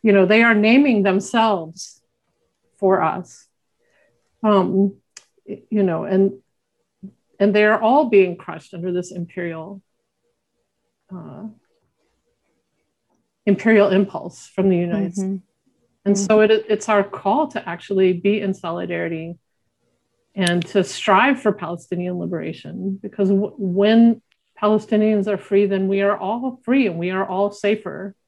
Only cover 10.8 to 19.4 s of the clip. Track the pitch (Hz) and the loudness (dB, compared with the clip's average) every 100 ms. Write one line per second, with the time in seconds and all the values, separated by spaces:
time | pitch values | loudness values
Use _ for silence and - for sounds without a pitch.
10.8 | _ _ _ 185 156 151 214 - _ _ | _ _ _ -18 -16 -16 -18 -18 _ _
11.8 | _ _ _ _ _ _ _ _ _ _ | _ _ _ _ _ _ _ _ _ _
12.8 | _ _ _ _ _ _ - 190 226 220 | _ _ _ _ _ _ 0 2 4 4
13.8 | 202 190 196 - 175 - - - 196 175 | 4 2 0 -6 -12 -16 -12 -2 0 0
14.8 | 175 202 196 185 190 190 _ _ _ _ | 0 -4 -4 -4 -6 -6 _ _ _ _
15.8 | _ _ 202 202 196 214 214 220 - 214 | _ _ 0 0 2 4 4 2 0 -4
16.8 | - 208 196 - 196 247 294 226 - 175 | 0 0 0 -4 -2 -2 -2 -6 -10 -12
17.8 | - 190 190 175 202 208 202 190 170 175 | -6 0 0 2 0 -2 -4 -6 -8 -8
18.8 | 180 170 170 160 165 170 | -6 -6 -6 -8 -10 -16